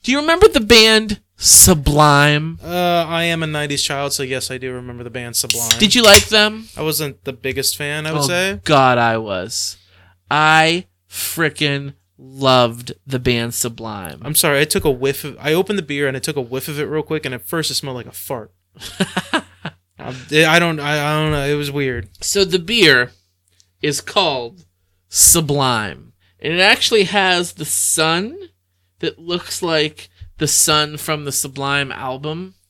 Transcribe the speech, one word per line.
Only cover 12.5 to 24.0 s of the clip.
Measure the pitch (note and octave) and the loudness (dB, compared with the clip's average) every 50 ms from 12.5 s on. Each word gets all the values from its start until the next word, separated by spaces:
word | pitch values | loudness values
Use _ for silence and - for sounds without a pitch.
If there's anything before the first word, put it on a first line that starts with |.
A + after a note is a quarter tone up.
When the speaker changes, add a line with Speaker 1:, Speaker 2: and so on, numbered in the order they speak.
| C3 B2 B2 A#2 A#2 A#2+ B2 B2+ - _ _ | 6 6 4 2 0 -8 -14 -14 -16 _ _
Speaker 1:
the | C#3 C3+ B2 | -6 -6 -2
band | B2 B2+ B2 A#2 A#2 A#2 A#2 | 0 0 0 0 -2 -4 -6
Sublime. | - - A#2+ A#2 A2+ A2+ A2 G#2+ G2+ F#2 D#2+ C#2 C2 - | -6 -6 -6 -6 -10 -12 -10 -10 -10 -10 -12 -14 -12 -10
Speaker 2:
I'm | C#3 D3+ | -4 -2
sorry, | - - D#3+ C#3+ C#3 | 0 2 2 2 2
I | D#3 | 0
took | D3+ - G3 F#3 | 0 0 0 0
a | D3+ | 0
whiff | C3+ B2 C3 C3+ C3+ - - | 0 0 -2 -4 -4 -4 -10
of, | D3 B2 - | -12 -14 -8
I | C3 D3 D#3 | -4 0 0
opened | F3+ F#3+ G3 G#3 G3 | 0 0 -2 -4 -4
the | E3 | -4
beer | C#3+ C#3+ C#3+ C#3+ | -6 -4 -2 -2
and | C3+ C3 | -2 -4
I | C3 | -4
took | B2+ - C#3+ | -8 -6 -6
a | C#3 | -6
whiff | B2+ A#2 B2+ C3+ - | -6 -6 -8 -8 -8
of | - D3 C#3+ | -8 -6 -6
it | D3 | -6
real | - D3 D#3 | -4 -4 -6
quick, | D3 - D#3+ D3+ - | -4 -4 -6 -6 -4
and | C#3 B2+ | -8 -10
at | A#2+ - | -10 -8
first | - - E3 D3+ - | -6 -4 -4 -4 -4
it | C3+ | -6
smelled | - - C#3 B2+ | -6 -6 -8 -10
like | B2 A2 | -10 -12
a | A#2 | -14
fart. | - - - - C#3+ A#2 G#2+ - _ _ _ | -14 -16 -10 -8 -8 -8 -8 -14 _ _ _
Speaker 1:
<laughs> | _ _ - - - - - | _ _ -20 -18 -18 -6 -6
Speaker 2:
I, | F3+ - - F3+ - - - D#4+ - _ _ _ - D#3 - _ _ _ _ - | -6 -6 -6 -10 -8 -6 -6 -6 -6 _ _ _ -16 -16 -16 _ _ _ _ -14
I | - B2 B2+ B2+ B2 - C#3+ D3+ E3 D#3 D#3+ E3+ | -14 -12 -12 -14 -10 -2 2 2 4 6 4 4
don't, | E3+ E3+ D#3+ D3+ | 4 2 -2 -4
I, | C#3+ D3 D3+ D3+ C#3+ D3 D3+ | -4 -2 -2 -2 0 0 0
I | D3+ | 0
don't | D#3 D#3 | 0 0
know. | D3+ C#3+ C#3 | 0 0 0
It | C#3+ D3 | -2 -2
was | D3 D3 C#3+ | -2 -4 -4
weird. | C#3 D3 C#3 C3 B2 A#2 - - _ - | -4 -4 -4 -2 -4 -6 -8 -12 _ -10
Speaker 1:
So | - - - G3+ G3 | -6 -2 0 0 0
the | F3 F3 F3+ | 2 0 -2
beer | E3+ F3 A#3 A#3 F#3 D#3 C3+ B2 B2 B2 _ _ _ _ _ _ _ _ _ _ _ _ _ _ | -2 0 2 4 6 6 6 4 2 -2 _ _ _ _ _ _ _ _ _ _ _ _ _ _
is | - D3+ C#3 | -4 -2 -2
called | - | -4